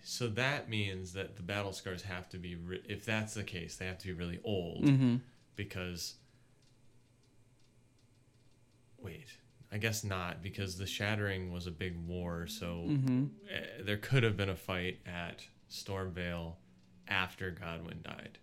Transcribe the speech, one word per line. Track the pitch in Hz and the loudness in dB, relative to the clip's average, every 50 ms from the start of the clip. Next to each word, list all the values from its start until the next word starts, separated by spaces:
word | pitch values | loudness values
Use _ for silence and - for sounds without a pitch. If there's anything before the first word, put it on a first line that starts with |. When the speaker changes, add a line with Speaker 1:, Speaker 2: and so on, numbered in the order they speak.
| - | -8
Speaker 1:
so | - - - 123 113 | -6 -4 -2 0 0
that | 107 117 127 135 147 135 - - | 2 2 2 2 2 0 -2 0
means | 113 107 101 98 95 92 92 87 87 | 2 2 2 2 0 -4 -6 -6 -4
that | 95 95 - - | -4 -4 -4 -6
the | - 90 | -10 -4
battle | 85 101 104 101 98 92 | -2 0 0 0 0 -4
scars | - - 95 92 85 - | -4 -4 -4 -6 -4 -4
have | 95 90 92 95 - | -6 -6 -6 -6 -8
to | - | -10
be, | 92 87 90 87 | -8 -6 -6 -6
re-, | 82 85 87 92 92 - | -6 -4 -6 -6 -6 -4
if | - 101 101 - | -6 -6 -4 0
that's | - 110 107 110 107 - | 0 2 2 2 0 -2
the | 110 98 | -4 -4
case, | - - 87 85 85 - | -4 -4 -6 -6 -6 -6
they | - 92 | -6 -4
have | 92 92 87 | -4 -4 -4
to | - | -6
be | 95 90 | -6 -4
really | 82 87 87 87 87 - | -2 -2 -2 -2 -2 0
old. | 113 104 95 87 85 82 - - | 0 2 2 2 0 0 6 8
Speaker 2:
Mm-hmm. | 147 139 131 131 123 120 131 - - - - - _ - | 8 10 10 8 8 6 4 2 -4 -20 -20 -20 _ -6
Speaker 1:
Because, | - 101 - - 92 90 90 90 85 - - - - - - - - - - - - - - - - - - - - - _ - _ - - - - - - - - - _ _ - - _ _ _ - - - - - - _ - - - - - - _ - - - - - - | -6 -6 -4 -2 -4 -4 -4 -4 -4 -6 -8 -8 -12 -20 -20 -20 -20 -20 -20 -20 -20 -20 -20 -20 -20 -20 -20 -20 -20 -20 _ -20 _ -20 -20 -20 -20 -20 -20 -20 -20 -20 _ _ -20 -20 _ _ _ -20 -20 -20 -20 -20 -20 _ -20 -20 -20 -20 -20 -20 _ -20 -20 -20 -20 -20 -10
wait, | - 87 80 80 - - - - - - - - - - | -10 -10 -10 -10 -12 -16 -18 -20 -20 -20 -20 -20 -12 -6
I | 101 | -4
guess | 107 101 113 107 - - | 0 2 2 2 2 0
not, | 101 95 92 90 87 85 82 | 0 0 2 0 -2 -2 -4
because | 85 98 87 - 98 92 87 | -6 -6 -2 -2 -2 -2 -2
the | 90 98 | -4 -4
Shattering | 95 - - 104 104 110 104 104 101 95 92 92 90 | -4 0 2 2 2 4 4 2 2 2 0 -2 -2
was | 87 87 85 | -4 -4 -4
a | 90 | -4
big | 82 78 92 92 85 85 85 | -4 -2 -4 -2 -2 -4 -4
war, | 85 87 87 87 87 85 85 85 | -4 -2 -2 -2 -2 -2 -2 -4
so | 85 - - 90 85 87 85 85 | -4 -4 -4 -4 -2 -2 -2 0
Speaker 2:
Mm-hmm. | - 151 139 131 131 127 127 139 143 - - - - | 2 4 4 6 6 6 6 4 2 0 -8 -10 -4
Speaker 1:
eh, | - - - - 101 131 - | -4 -4 -4 -4 -8 -6 0
there | 98 104 | 0 0
could | 104 - - 139 135 117 | 0 2 6 8 8 8
have | 113 104 | 8 6
been | 98 98 98 | 4 2 0
a | 92 | 0
fight | 90 - - 95 90 90 92 92 - - | -2 -2 -2 0 0 0 0 -2 -4 -8
at | 90 90 87 85 87 87 - - - - - - - | -8 -6 -4 -4 -6 -8 -10 -16 -18 -20 -20 -18 -12
Stormveil | - - - - 98 95 95 92 82 90 87 87 87 85 82 82 82 - - - - - - - - - - | -12 -10 -6 -4 -2 -2 -2 -2 -2 -2 -2 -2 -2 -2 -4 -6 -8 -10 -16 -20 -20 -20 -20 -20 -20 -18 -2
after | - 98 95 92 90 - - 95 92 | 2 4 4 4 2 -2 -4 -4 -4
Godwyn | 87 90 90 85 82 82 85 82 80 80 - | -4 -4 -6 -6 -6 -6 -6 -8 -8 -8 -8
died | - - - - - - - | -8 -8 -8 -10 -14 -16 -18